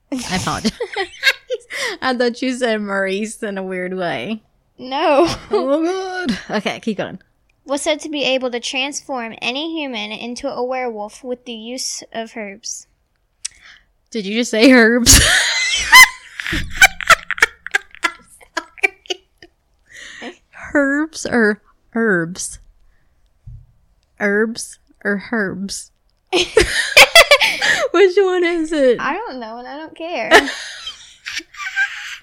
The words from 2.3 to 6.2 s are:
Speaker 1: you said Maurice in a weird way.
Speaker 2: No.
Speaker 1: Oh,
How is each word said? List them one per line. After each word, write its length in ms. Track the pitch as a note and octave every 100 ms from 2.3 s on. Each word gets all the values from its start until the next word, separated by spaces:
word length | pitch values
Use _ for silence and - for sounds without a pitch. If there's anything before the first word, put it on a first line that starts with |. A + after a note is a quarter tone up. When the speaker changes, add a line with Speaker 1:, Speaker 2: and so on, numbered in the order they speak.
| A#3
Speaker 1:
you 120 | C4
said 280 | B3 A#3+ G#3+
Maurice 600 | G3+ G3 F#3+ G3 G#3+ -
in 160 | G#3+ G3
a 60 |
weird 320 | F#3+ F#3 F3+ F#3
way. 480 | F3 C3+ C3+ A3 - _ _ -
Speaker 2:
No. 480 | B3+ C#4 E4 C#4+ F4 - -
Speaker 1:
Oh, 340 | G4+ C4 D4 E4 F#4+ F#4+ F#4